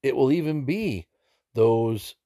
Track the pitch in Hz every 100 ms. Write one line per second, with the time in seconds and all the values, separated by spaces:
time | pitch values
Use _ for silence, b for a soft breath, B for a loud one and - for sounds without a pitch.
0 | 139 123 135 165 156 156 131 190 214 98
1 | - _ _ _ _ 113 113 113 117 110
2 | - -